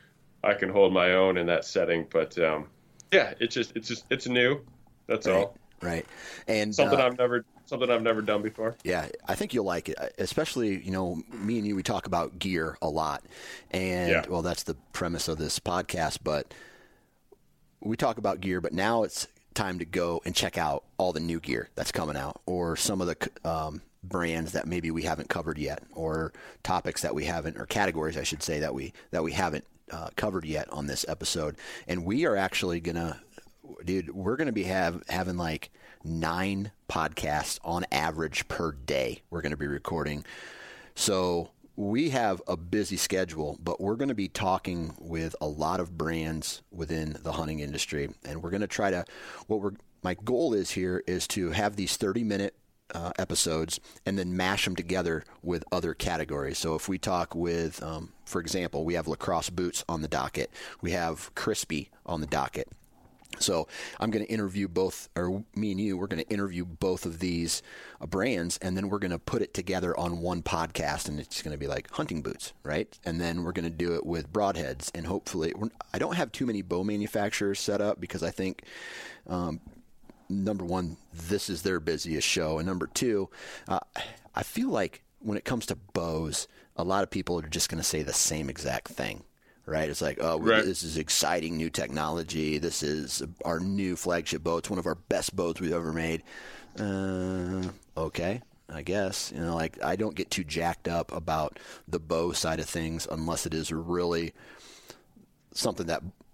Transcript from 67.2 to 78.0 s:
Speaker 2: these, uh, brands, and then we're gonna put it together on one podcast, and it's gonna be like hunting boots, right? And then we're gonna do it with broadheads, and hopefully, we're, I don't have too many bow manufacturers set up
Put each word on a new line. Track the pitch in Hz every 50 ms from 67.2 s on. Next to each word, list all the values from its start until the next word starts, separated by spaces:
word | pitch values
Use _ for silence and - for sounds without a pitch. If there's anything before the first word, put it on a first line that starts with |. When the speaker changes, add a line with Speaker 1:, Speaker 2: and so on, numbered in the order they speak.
Speaker 2:
these, | 92 90 85 85 85 82 - - - - - - - - - -
uh, | -
brands, | 80 90 95 101 135 123 90 85 87 - -
and | - 92 90
then | 95 101 98
we're | 101 101
gonna | 98 90 87 80
put | - - - 113
it | 101 - -
together | - 87 92 92 92 90 87 82
on | - 87 87 87 85
one | 85 90 90 87
podcast, | 78 - - 82 82 80 - - 82 71 73 76 - -
and | 76 73
it's | 65 - - -
gonna | - 78 76
be | 71 - 135
like | 135 - - -
hunting | - - 156 - - 78
boots, | 67 - - - - - - - -
right? | 71 73 82 110 - - - -
And | 87 82 82
then | 85 85 85 87 87
we're | 82
gonna | 87 92 82 82
do | 82 80 87 87 85
it | 80 -
with | 82 85 82 76 71
broadheads, | 80 107 104 98 95 87 80 65 65 - - - -
and | 87 82
hopefully, | 80 95 98 - - - 90 78 85 -
we're, | 98 107 117 - - - - -
I | 95
don't | 135 160 175
have | 175 156 113
too | - - 135
many | 120 110 101
bow | 95 90 90 87
manufacturers | 95 104 104 101 104 107 - 110 101 101 - - 104 101 98 -
set | - - 101 101
up | 101 104 - -